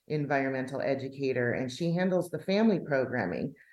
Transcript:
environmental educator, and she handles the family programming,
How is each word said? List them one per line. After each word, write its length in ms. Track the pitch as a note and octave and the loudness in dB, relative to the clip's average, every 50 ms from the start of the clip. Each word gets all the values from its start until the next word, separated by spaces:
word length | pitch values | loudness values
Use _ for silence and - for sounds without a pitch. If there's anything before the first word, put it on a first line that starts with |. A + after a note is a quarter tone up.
| _ | _
environmental 720 | - D3+ D3+ C#3+ C3+ D3 C3+ C3+ C3+ C3+ C3 C3 C3 C#3 - | -4 -4 -2 0 0 0 0 0 0 -2 -2 -4 -4 -4 -2
educator, 760 | - C#3 C3+ - B2+ C3+ - C#3 C#3 C3 B2+ B2 A#2+ B2 G2 | 0 0 0 0 -2 -8 -6 -4 -2 0 0 2 2 0 0
and 160 | E2+ C3 B2 | 0 -2 -4
she 220 | B2 - E3+ E3+ | -4 -2 -2 0
handles 380 | E3 F3 F#3 F#3+ F#3 F3 E3+ F3 | 2 2 2 2 2 2 0 0
the 100 | - D#3 | -6 -6
family 400 | - - F#3+ G#3 A3+ A3+ G3 D#3 | -2 0 2 4 4 4 4 2
programming, 760 | - D3+ C#3+ C3+ B2+ B2 B2 A#2+ G2 F2 E2 - - - - - - - | 2 0 2 2 2 2 0 -2 0 0 -2 -2 -4 -4 -6 -10 -20 -20